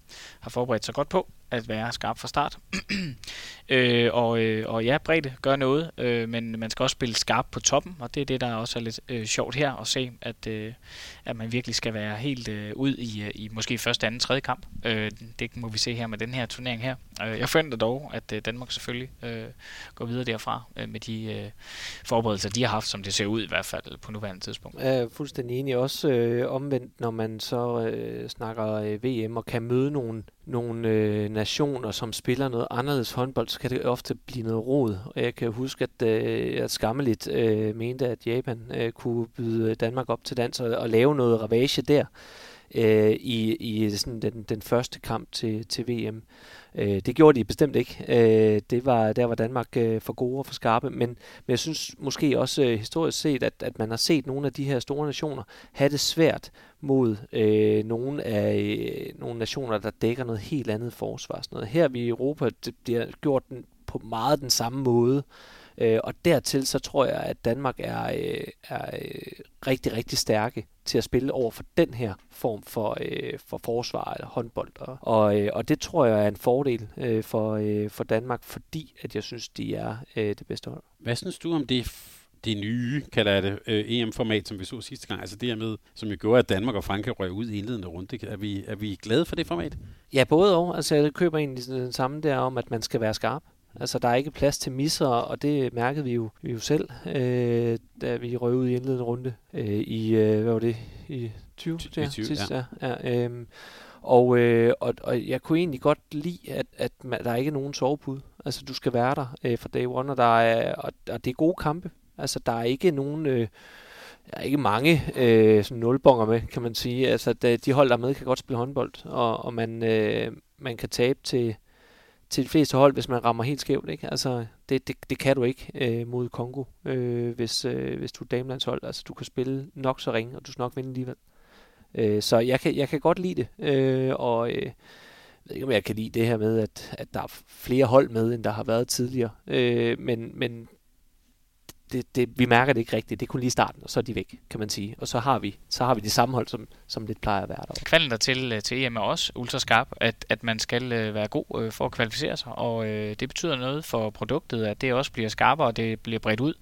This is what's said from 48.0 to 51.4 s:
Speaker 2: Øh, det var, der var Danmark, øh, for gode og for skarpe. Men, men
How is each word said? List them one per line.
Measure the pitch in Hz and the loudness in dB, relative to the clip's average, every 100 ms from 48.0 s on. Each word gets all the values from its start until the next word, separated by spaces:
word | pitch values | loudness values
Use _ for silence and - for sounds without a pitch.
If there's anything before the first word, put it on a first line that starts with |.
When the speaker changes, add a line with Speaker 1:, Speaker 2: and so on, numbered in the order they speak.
| 143 | 2
Speaker 2:
Øh, | 120 113 110 110 107 - | 6 8 8 6 4 2
det | 120 131 | 0 4
var, | 117 110 | 4 4
der | 110 | 2
var | 120 | 2
Danmark, | 113 113 127 117 123 | 0 -2 -2 -2 0
øh, | 113 110 | 2 0
for | - | -4
gode | 113 123 131 | -2 -2 -2
og | 135 | -6
for | |
skarpe. | - 120 113 135 | -2 2 2 0
Men, | 127 120 | -2 -2
men | 120 - - | -2 -18 -10